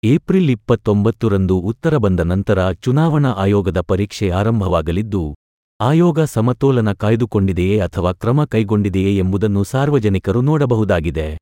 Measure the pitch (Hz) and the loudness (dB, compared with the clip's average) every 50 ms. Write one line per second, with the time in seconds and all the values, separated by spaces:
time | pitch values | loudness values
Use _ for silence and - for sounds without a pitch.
0 | - 107 131 165 _ - 175 190 185 151 127 110 _ - 123 113 _ - 104 104 | 2 2 0 0 _ 0 0 2 2 2 0 -2 _ -2 -2 0 _ 0 0 2
1 | 101 113 107 _ - 113 98 98 95 90 92 92 85 98 117 _ - 165 156 147 | 2 0 0 _ -2 0 0 0 0 2 0 0 0 -4 -6 _ -2 -2 0 0
2 | 107 101 92 87 82 85 90 95 98 - 107 92 92 92 95 - - 127 127 143 | 0 0 0 0 0 0 0 -2 0 0 0 0 0 -2 -2 -4 -4 -2 0 2
3 | 160 165 147 151 147 135 117 92 98 98 104 101 95 90 85 92 85 - 98 92 | 2 2 2 2 0 0 0 0 0 2 2 2 0 0 -2 -4 -2 -2 -2 -2
4 | 101 101 - - 107 95 85 92 104 110 117 113 98 95 85 85 78 78 82 90 | -2 -4 -4 -4 -4 -2 -2 0 0 0 0 0 0 0 0 -2 0 -2 -2 -4
5 | 110 113 104 98 82 73 73 - _ _ _ _ _ _ _ _ 104 120 147 165 | -4 -2 -4 -4 -4 -4 -8 -12 _ _ _ _ _ _ _ _ 0 2 2 4
6 | 175 175 156 151 160 143 - 117 110 120 127 - - 135 135 123 110 107 101 - | 4 2 2 0 -2 -2 0 0 0 0 0 0 0 2 2 2 0 -2 -2 -2
7 | - 107 113 110 120 110 - 107 98 98 92 85 87 95 101 107 95 87 - - | 0 0 0 0 0 0 0 0 0 0 0 0 0 0 0 0 -2 -2 -4 -2
8 | 87 87 90 _ - 107 123 147 151 143 - 110 113 98 107 104 101 101 90 95 | -2 -2 -2 _ -2 0 0 0 0 0 0 -2 0 0 0 0 0 0 0 0
9 | 92 98 101 98 92 92 95 101 95 107 101 98 101 - - 131 139 147 147 139 | 0 2 2 2 0 0 0 0 0 0 0 0 -2 -2 -2 -2 0 2 0 0
10 | 107 107 98 95 - - 95 117 127 143 156 156 143 123 123 110 110 95 101 87 | 0 0 -2 0 -2 -2 -2 0 0 0 0 0 0 0 0 0 2 0 0 0
11 | 76 82 73 80 78 78 76 78 | 0 -4 -4 -4 -6 -6 -8 -12